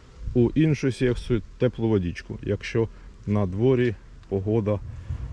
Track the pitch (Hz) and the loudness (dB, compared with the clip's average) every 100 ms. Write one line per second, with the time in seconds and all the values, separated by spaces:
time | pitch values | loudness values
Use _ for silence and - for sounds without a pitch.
0 | - - - 123 117 - 160 143 135 117 | -20 -10 -2 2 4 4 2 2 0 0
1 | 123 117 - 120 - - 127 - 113 107 | 0 0 0 -2 -2 0 0 2 2 2
2 | 87 82 - 107 101 101 - 117 110 - | 0 -4 -10 -8 -4 -4 -2 -2 -2 -4
3 | - - - 104 98 95 123 127 123 101 | -18 -10 -2 0 0 2 4 4 2 -2
4 | - - - 98 98 113 101 101 - - | -10 -18 -6 -4 0 0 2 -2 -4 -12
5 | - - - | -10 -8 -8